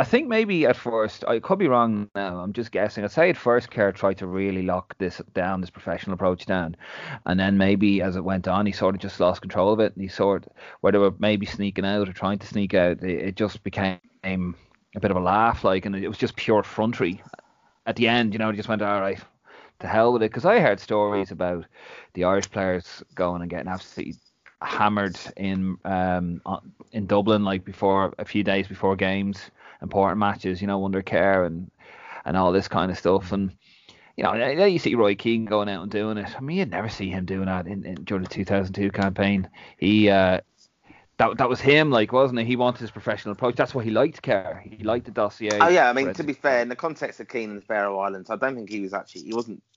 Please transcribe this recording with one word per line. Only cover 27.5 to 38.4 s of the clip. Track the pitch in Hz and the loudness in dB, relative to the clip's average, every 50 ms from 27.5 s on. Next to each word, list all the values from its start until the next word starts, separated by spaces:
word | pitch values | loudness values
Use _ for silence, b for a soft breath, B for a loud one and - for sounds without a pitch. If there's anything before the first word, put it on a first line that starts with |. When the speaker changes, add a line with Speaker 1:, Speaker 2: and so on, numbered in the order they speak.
| 95 92 92 | -2 -4 -6
Speaker 1:
before, | - 95 - - 98 95 98 95 87 - - | -10 -8 -2 2 2 4 4 2 0 -2 -8
a | 92 | -12
few | - - 104 101 | -4 -2 0 0
days | 101 98 98 95 - | 2 0 0 -2 -4
before | 95 - - 95 98 | -6 -2 0 0 0
games, | 92 98 95 95 98 101 101 98 - - - B B B B B B | 2 0 0 0 0 -2 -4 -6 -8 -12 -20 B B B B B B
important | - 95 - 101 98 98 87 107 | -12 -4 0 0 2 2 2 2
matches, | 104 101 98 - - 92 90 90 | 0 0 0 -2 -4 -4 -4 -2
you | 101 101 | -4 -4
know, | 101 98 98 | -2 -2 -2
under | 95 95 95 | -2 -2 -4
Kerr | 95 - - 82 90 98 98 95 90 | -4 0 2 2 4 4 4 4 2
and, | 85 82 85 92 - _ B B B B B B B B B B | 0 -2 -8 -10 -12 _ B B B B B B B B B B
and | 67 80 | -2 0
all | 95 92 90 | 2 2 4
this | 90 98 98 - | 4 2 0 2
kind | - 90 85 95 | 0 0 0 0
of | 87 - | -2 -2
stuff. | - 85 92 98 95 90 | 2 2 2 2 2 -2
And, | 98 98 98 95 - b b b b b b b b b b b b | -2 -2 -2 -4 -6 b b b b b b b b b b b b
you | - | -4
know, | - - 98 | -2 -2 0
now | 110 120 131 139 160 196 | 0 0 0 2 4 4
you | 202 180 165 | 4 4 2
see | - 135 123 | 0 0 2
Roy | 120 110 101 101 | 4 4 2 2
Keane | 101 - 117 117 113 110 | 0 0 0 0 0 0
going | 101 107 104 101 104 | 0 0 0 0 0
out | 98 87 | -4 -6
and | 87 104 | -8 -6
doing | 107 104 104 110 110 | -4 -4 -2 -2 -4
it. | 107 101 - - | -6 -6 -8 -10
I | - | -10
mean, | 131 139 165 190 | -8 -6 -4 -4
you'd | 190 117 | -4 -2
never | 95 90 107 113 | -4 -6 -6 -6
see | - - 98 92 | -6 -6 -6 -6
him | 90 92 90 | -4 -6 -4
doing | 87 95 95 95 | -4 -4 -4 -2
that | 92 92 90 87 | -2 -2 -4 -4
in, | 87 101 98 - | -6 -8 -8 -8
in, | - 95 - - | -10 -10 -12 -8
during | - 104 95 | -4 -4 -4
the | 92 - | -4 -6
two | - 107 | -6 -6